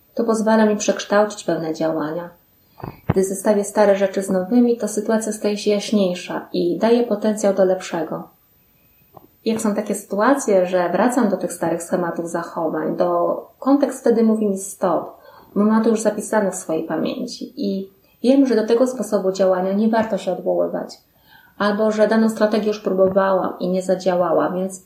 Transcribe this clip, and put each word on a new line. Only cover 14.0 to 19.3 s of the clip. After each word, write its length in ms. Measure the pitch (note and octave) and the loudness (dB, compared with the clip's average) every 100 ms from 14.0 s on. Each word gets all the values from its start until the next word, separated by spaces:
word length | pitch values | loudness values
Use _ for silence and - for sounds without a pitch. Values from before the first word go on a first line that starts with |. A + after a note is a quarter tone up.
| A#3 A3 | 2 4
mówi 240 | A3 G#3+ G#3 | 4 2 0
mi: 100 | F#3+ | -2
„Stop, 600 | - - F#3 D3+ - - - - - G3 | -8 -4 -2 -2 -4 -14 -20 -20 -6 0
bo 80 | |
ma 200 | G#3+ A3 | 2 4
to 60 | A3 | 2
już 120 | G#3+ | 2
zapisane 500 | G#3+ G#3 - G#3+ G3 | 0 -2 -2 0 0
w 40 | - | -2
swojej 280 | - D#3+ | -4 -6
pamięci 720 | E3 D#3+ - - F#3+ - - - | -4 -4 -4 -4 -8 -10 -12 -6
i 360 | G3+ F#3+ F#3+ _ _ _ | -4 -4 -6 _ _ _
wiem, 220 | A#3 C#4 C4 | 4 4 4
że 100 | G#3+ | 2
do 120 | A3 | 2
tego 200 | A#3 B3+ | 2 2
sposobu 440 | A#3+ G#3 G#3 F#3 | -2 -2 -2 0